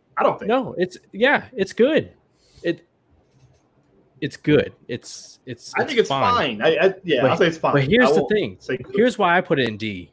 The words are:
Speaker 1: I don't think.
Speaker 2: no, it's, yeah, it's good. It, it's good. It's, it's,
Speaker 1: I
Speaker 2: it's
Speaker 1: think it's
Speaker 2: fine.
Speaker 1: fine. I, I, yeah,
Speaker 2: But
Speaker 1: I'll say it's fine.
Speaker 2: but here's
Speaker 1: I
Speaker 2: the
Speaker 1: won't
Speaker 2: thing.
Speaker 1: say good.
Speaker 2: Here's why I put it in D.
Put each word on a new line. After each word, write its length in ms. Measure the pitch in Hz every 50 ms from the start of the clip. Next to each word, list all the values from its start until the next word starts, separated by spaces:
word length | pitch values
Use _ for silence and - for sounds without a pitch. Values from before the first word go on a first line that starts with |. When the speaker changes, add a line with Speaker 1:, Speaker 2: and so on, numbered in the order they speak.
| _ _ -
Speaker 1:
I 80 | - -
don't 140 | - - -
think. 80 | - 196
Speaker 2:
no, 260 | 233 233 220 131 -
it's, 220 | - 185 180 - - _ _
yeah, 320 | - 196 240 277 277 - - -
it's 200 | 262 226 190 -
good. 380 | - 208 233 285 320 196 101 90 - _ _ _ _ _ _ _ _ - -
It, 200 | 170 165 - _ _ _ _ _ _ _ _ _ _ _ _ _ _ _ _ _ _ _ _ _ _ _ _ _ _ _ -
it's 160 | 147 135 -
good. 360 | - - 151 147 120 - 92 - _ _ -
It's, 520 | 123 - - - - - - - - _ _
it's, 280 | 131 123 - - - -
Speaker 1:
I 60 | -
Speaker 2:
it's 60 | 254 294
Speaker 1:
think 120 | 269 226
it's 80 | - -
Speaker 2:
fine. 500 | 139 135 127 - 240 226 165 127 110 104
Speaker 1:
fine. 40 |
I, 240 | 127 160 160 147 180
I, 80 | 196 190 - -
yeah, 160 | 170 143 120
Speaker 2:
But 100 | 127 127
Speaker 1:
I'll 40 | 165
say 100 | - 185 165
it's 100 | 165 -
fine. 160 | - 139 127
Speaker 2:
but 100 | 139 131
here's 240 | 139 214 247 247 -
Speaker 1:
I 40 | 151
Speaker 2:
the 60 | -
Speaker 1:
won't 120 | - -
Speaker 2:
thing. 240 | 214 208 165 104 92 -
Speaker 1:
say 180 | - - 127 131
good. 160 | 127 - -
Speaker 2:
Here's 220 | 202 240 247 - 208
why 180 | 196 170 170
I 40 | 185
put 160 | 180 - 165 139
it 100 | 123 113
in 80 | 107
D. 340 | 98 110 107 98 90 85 -